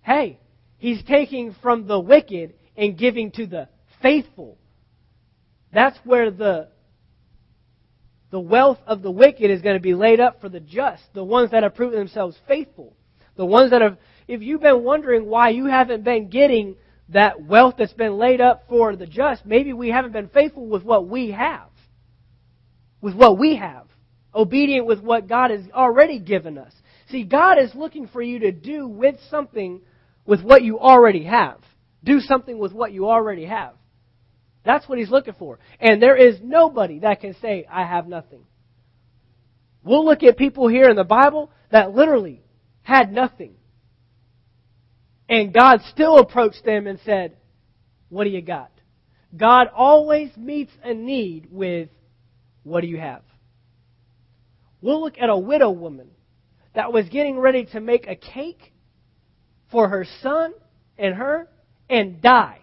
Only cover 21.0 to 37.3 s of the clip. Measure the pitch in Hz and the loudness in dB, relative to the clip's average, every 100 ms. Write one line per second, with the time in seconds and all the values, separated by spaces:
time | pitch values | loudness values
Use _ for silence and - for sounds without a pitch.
21 | 180 247 233 202 247 160 85 _ _ _ | 0 -8 -8 -6 -6 -8 -18 _ _ _
22 | _ _ _ _ _ _ _ _ _ _ | _ _ _ _ _ _ _ _ _ _
23 | 202 185 240 190 302 269 190 131 _ _ | -10 4 4 6 0 -2 -8 -16 _ _
24 | _ _ _ 214 208 262 285 269 226 208 | _ _ _ -4 -2 0 0 -2 -2 -4
25 | 214 233 190 233 254 208 180 254 254 240 | -2 -4 -2 -2 -2 -4 -8 -2 0 4
26 | 311 269 175 196 160 147 127 _ _ _ | 2 2 -6 -6 -6 -18 -20 _ _ _
27 | _ 254 196 277 370 339 247 247 320 311 | _ -12 -2 2 4 4 2 -6 -14 -14
28 | 233 247 240 240 214 170 185 302 262 208 | -16 -12 -10 -4 -4 -4 -12 -12 -12 -2
29 | 269 277 _ 302 285 214 185 185 _ _ | -2 -2 _ -10 -8 -10 -12 -14 _ _
30 | _ _ - 196 196 269 226 220 254 254 | _ _ -2 -2 6 4 4 0 6 8
31 | 233 185 160 233 147 - _ _ _ _ | 6 2 -2 -2 -2 -8 _ _ _ _
32 | 165 285 - 262 262 226 196 208 233 196 | 0 0 2 -4 -4 -10 -10 -6 -8 -6
33 | 202 226 214 185 165 220 135 _ _ _ | 0 0 0 -8 -10 -10 -12 _ _ _
34 | _ _ _ _ _ _ 208 285 - 254 | _ _ _ _ _ _ -2 -2 -2 -10
35 | 202 269 269 190 160 - _ _ 226 208 | -2 -4 -4 -18 -18 -20 _ _ 2 4
36 | 240 262 247 196 233 311 330 254 185 151 | 4 6 6 4 0 2 2 0 -6 -4
37 | 214 196 202 | -4 -4 -8